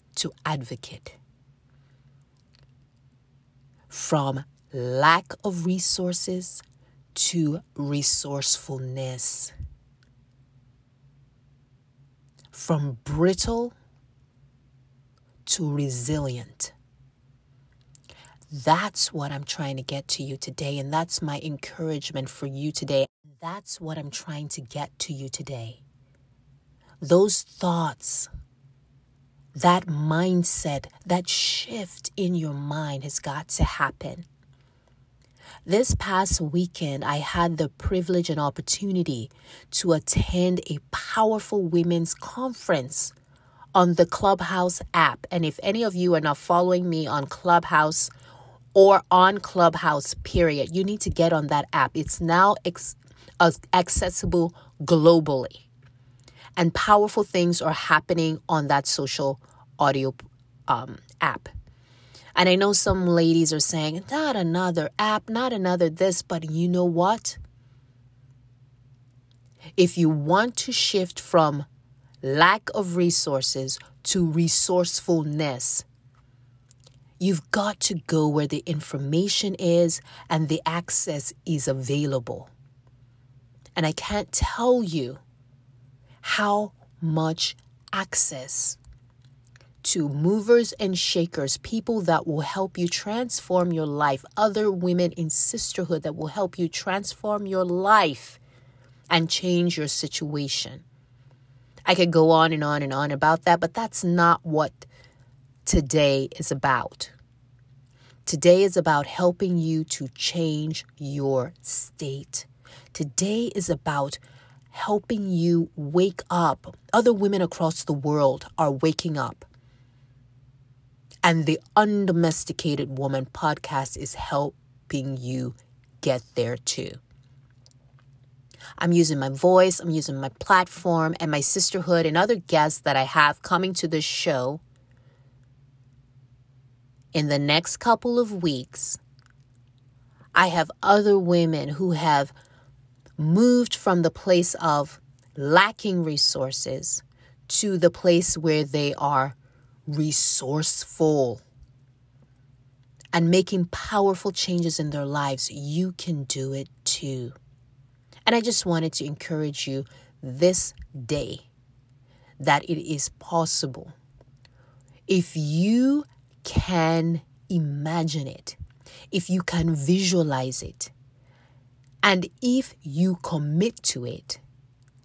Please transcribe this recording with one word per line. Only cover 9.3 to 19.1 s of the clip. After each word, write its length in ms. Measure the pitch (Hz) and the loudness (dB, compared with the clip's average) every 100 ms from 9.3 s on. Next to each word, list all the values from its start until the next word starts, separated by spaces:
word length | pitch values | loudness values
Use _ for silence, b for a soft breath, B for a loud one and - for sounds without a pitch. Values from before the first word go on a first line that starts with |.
| - - - - - _ _ _ _ _ _ _ _ _ _ _ _ _ _ _ _ _ _ _ _ _ _ _ _ _ _ _ | -2 -6 -10 -16 -18 _ _ _ _ _ _ _ _ _ _ _ _ _ _ _ _ _ _ _ _ _ _ _ _ _ _ _
from 480 | - - 156 143 117 | -14 -4 -4 -4 -8
brittle 680 | - 151 180 185 226 233 240 _ _ _ _ _ _ _ _ _ _ _ _ _ _ _ _ _ | -8 0 0 2 -2 -4 -6 _ _ _ _ _ _ _ _ _ _ _ _ _ _ _ _ _
to 280 | - - 151 | -2 0 0
resilient. 1000 | 143 139 123 120 151 135 120 - - - _ _ _ _ _ _ _ _ _ _ _ _ - _ B B B - | -2 -2 -2 -2 -2 -4 -10 -14 -10 -10 _ _ _ _ _ _ _ _ _ _ _ _ -20 _ B B B -16
That's 640 | 147 151 165 208 - - | -4 2 2 0 -2 -2